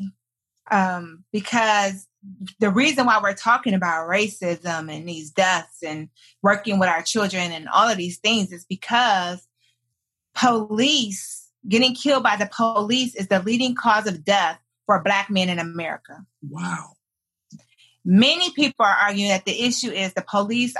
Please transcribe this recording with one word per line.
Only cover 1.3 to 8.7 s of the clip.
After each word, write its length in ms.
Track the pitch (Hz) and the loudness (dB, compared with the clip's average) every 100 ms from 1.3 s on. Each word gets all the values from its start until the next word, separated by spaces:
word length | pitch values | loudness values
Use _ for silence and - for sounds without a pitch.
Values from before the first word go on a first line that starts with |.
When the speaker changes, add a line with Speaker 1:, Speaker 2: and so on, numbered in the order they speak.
Speaker 1:
because 760 | 214 202 240 220 208 196 196 - _ 196 185 190 - | -8 -2 0 2 2 0 -4 -16 _ -20 -16 -12 0
the 100 | 208 | 2
reason 360 | 196 294 269 247 | 4 2 2 2
why 160 | 214 | 2
we're 100 | 202 | 2
talking 400 | 196 226 247 247 | 0 2 2 2
about 360 | 190 175 160 165 | 0 0 -2 0
racism 840 | 190 208 - 175 170 170 165 156 | -2 -2 -4 -6 -4 -4 -6 -8
and 140 | 151 170 | -12 -12
these 240 | 160 156 | -12 -6
deaths 460 | 190 185 175 - - | 0 2 2 -4 -12
and 280 | 160 156 156 _ _ _ | -10 -10 -12 _ _ _
working 340 | 196 202 214 196 | 2 2 2 2
with 120 | 185 | 2
our 120 | 165 | 2
children 520 | 175 220 196 185 175 | -2 -2 -2 -2 -4
and 160 | 160 156 | -6 -2
all 180 | 190 226 | 2 2
of 80 | 208 | 0
these 200 | 175 - | -4 -4
things 340 | 214 226 185 | 0 0 -2
is 140 | 175 | -6
because 840 | - | -10